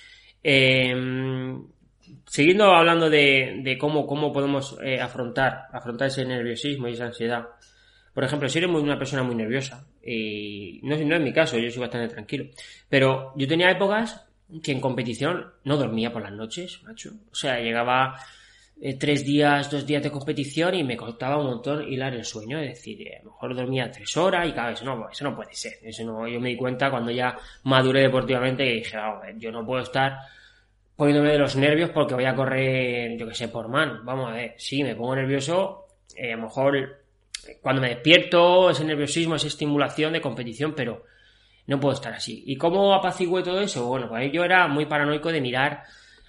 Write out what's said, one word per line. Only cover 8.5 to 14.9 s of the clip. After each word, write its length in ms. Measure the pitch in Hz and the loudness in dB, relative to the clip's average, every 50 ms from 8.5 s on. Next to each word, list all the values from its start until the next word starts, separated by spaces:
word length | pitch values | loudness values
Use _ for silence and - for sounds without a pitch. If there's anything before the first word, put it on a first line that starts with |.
| 139 160 | 0 0
eres 120 | 175 180 | 0 2
muy, 100 | 170 156 | 2 2
una 160 | 147 147 143 143 | 2 0 0 -2
persona 240 | 139 131 143 135 | -4 -4 -2 -2
muy 140 | 127 123 120 | -2 -2 -2
nerviosa, 500 | 117 110 107 120 139 135 - - - - _ _ _ - | -2 -2 -2 -2 -4 -4 -6 -12 -16 -20 _ _ _ -10
y 760 | 123 123 113 110 107 107 104 104 104 104 101 101 90 - - | -8 -6 -4 -4 -4 -6 -6 -8 -8 -10 -10 -12 -12 -14 -10
no, 160 | - 131 147 156 | -6 -4 -2 -2
no 180 | 156 147 160 | 0 0 2
es 60 | 170 | 2
mi 100 | 151 127 117 | 0 0 2
caso, 240 | 160 160 151 - 113 | 2 2 2 2 -2
yo 100 | 117 120 | -2 -2
soy 120 | 117 123 | -4 -6
bastante 320 | 123 117 - 120 117 113 - | -6 -6 -4 -4 -6 -6 -8
tranquilo, 320 | 113 104 - - 135 - - - - - - - - _ - | -10 -12 -10 -8 -8 -8 -10 -16 -20 -20 -20 -20 -20 _ 0
pero 440 | - 139 135 131 135 131 - - - | 2 4 4 4 2 0 -4 -8 -6
yo 120 | 147 135 131 | -4 -2 0
tenía 220 | 160 165 180 180 | 2 4 4 4
épocas 560 | 190 185 202 196 202 214 233 226 - - _ _ _ _ _ _ 165 160 - | 4 4 2 2 2 0 -2 -4 -6 -12 _ _ _ _ _ _ -18 -10 -4
que 80 | - | -4
en 80 | 139 123 | -2 0
competición 720 | 117 131 | 0 -2